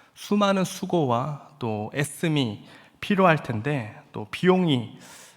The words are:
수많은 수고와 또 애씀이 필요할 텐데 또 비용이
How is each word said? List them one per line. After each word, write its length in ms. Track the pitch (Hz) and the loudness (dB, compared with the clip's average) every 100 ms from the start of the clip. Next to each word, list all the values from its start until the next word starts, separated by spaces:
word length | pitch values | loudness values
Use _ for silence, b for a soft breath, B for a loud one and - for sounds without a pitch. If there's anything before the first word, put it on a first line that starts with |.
| B | B
수많은 500 | - - 208 202 196 | -14 -2 2 2 2
수고와 840 | 180 - 185 180 135 117 143 147 - - | 0 -4 -2 0 2 0 -2 -8 -14 -8
또 340 | 117 104 110 | -4 -4 -4
애씀이 680 | 135 147 - 170 151 120 107 B B B _ | -4 -4 -4 -2 0 0 -4 B B B _
필요할 420 | - 196 190 156 | 0 4 6 4
텐데 520 | - 107 135 143 107 - - | 0 -4 -2 -4 -6 -14 -14
또 160 | - 107 | -12 -10
비용이 680 | - 180 185 175 127 113 B B B B | 0 4 4 4 0 -2 B B B B